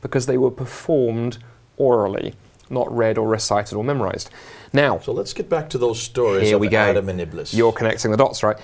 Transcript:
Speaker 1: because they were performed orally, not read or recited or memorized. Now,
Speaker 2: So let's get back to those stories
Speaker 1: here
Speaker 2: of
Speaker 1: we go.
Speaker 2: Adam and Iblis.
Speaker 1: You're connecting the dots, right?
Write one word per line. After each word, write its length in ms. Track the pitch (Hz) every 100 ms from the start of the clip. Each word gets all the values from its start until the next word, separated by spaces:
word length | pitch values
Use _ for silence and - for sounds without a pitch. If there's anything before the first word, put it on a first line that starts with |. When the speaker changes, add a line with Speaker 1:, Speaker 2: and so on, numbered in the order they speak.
Speaker 1:
because 240 | - 135 123
they 120 | 127
were 140 | 127
performed 840 | - 127 - - 156 123 113 120 117 - - _ -
orally, 540 | 139 120 101 98 - - - _ -
not 180 | 127 - 117
read 220 | 110 110
or 80 | 110
recited 480 | 110 - 104 104 104
or 60 |
memorized. 480 | 117 143 98 - - - - - -
Now, 280 | 139 143 92
Speaker 2:
So 100 | -
let's 200 | - 98
get 160 | - -
back 200 | 165 151
to 80 | 131
those 220 | 120 113
stories 460 | - 123 117 98 107
Speaker 1:
here 80 |
Speaker 2:
of 60 | 104
Speaker 1:
we 80 | 101
go. 100 | 107
Speaker 2:
Adam 300 | 104 101 95
and 120 | 90
Iblis. 320 | 82 82 -
Speaker 1:
You're 200 | 110 113
connecting 400 | 110 113 110 113
the 40 | 107
dots, 280 | 131 -
right? 120 | 107 107